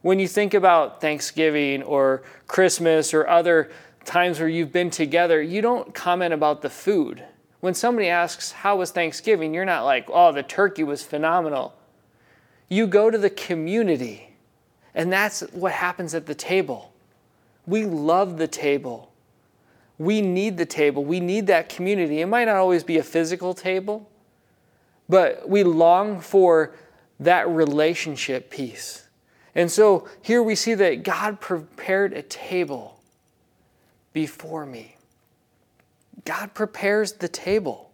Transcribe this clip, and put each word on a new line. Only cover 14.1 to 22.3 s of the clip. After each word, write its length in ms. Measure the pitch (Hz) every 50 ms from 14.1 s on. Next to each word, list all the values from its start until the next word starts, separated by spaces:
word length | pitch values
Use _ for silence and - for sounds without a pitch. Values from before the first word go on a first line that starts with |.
| 104 95 - - _ _ _ _ _ _ _ _ _ _ _ _ _
and 180 | - 165 180
that's 300 | 185 190 208 208 196 - - -
what 200 | - 180 180 185
happens 420 | 156 - 180 180 180 - 180 160 156
at 100 | 165 151
the 100 | 151 147
table. 600 | - - - 180 190 180 143 127 110 - - _ _ _ _ _ _ _ _ _ _ _ _ _ _ _
We 180 | 165 185 220 220
love 540 | 208 170 156 147 156 170 185 202 190 175 160
the 100 | 165 156
table. 640 | - - - 143 143 139 127 131 120 113 - _ _ _ _ _ _ _ _ _ _ _ _ _ _ _ _ _ _ _
We 240 | 156 175 214 214
need 340 | 208 185 180 180 202 220 196
the 80 | 170 170
table. 400 | - - 160 147 147 131 139 143
We 160 | 143 170 185
need 260 | 175 175 185 220 208 190
that 200 | 190 160 160 -
community. 540 | - - 180 190 208 196 175 151 151 151
It 40 | 165
might 200 | 185